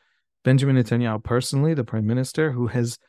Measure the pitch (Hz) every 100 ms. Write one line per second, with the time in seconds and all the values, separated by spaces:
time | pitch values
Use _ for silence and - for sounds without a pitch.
0 | _ _ _ _ - 135 139 131 117 120
1 | 120 110 - 147 - 139 151 156 117 113
2 | 107 123 131 - 156 123 120 120 120 -